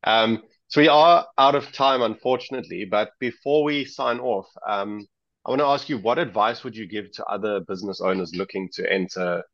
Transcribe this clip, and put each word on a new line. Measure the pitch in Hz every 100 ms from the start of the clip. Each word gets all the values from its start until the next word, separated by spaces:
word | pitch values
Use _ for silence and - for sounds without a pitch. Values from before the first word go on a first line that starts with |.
Um, | - 113 110 113 - _ _
so | -
we | 151
are | 147 160 170 - -
out | 135
of | 143 -
time, | - 135 131
unfortunately, | 113 110 127 127 - 131 - 90
but | 98 104 104 _
before | 123 - 139 151
we | 147 147
sign | 131 - 127 120
off, | 127 104 95 - -
um, | 101 101 104 101 _ _ _ -
I |
wanna | 131 143
ask | 139 -
you, | 131
what | 101 127
advice | 160 104 107 120
would | 131 113
you | 104
give | 104 101
to | - -
other | 104 107 101
business | - 95 98 95
owners | 95 92 87
looking | 87 95 98 92
to | - -
enter | 95 92 - 90 87 -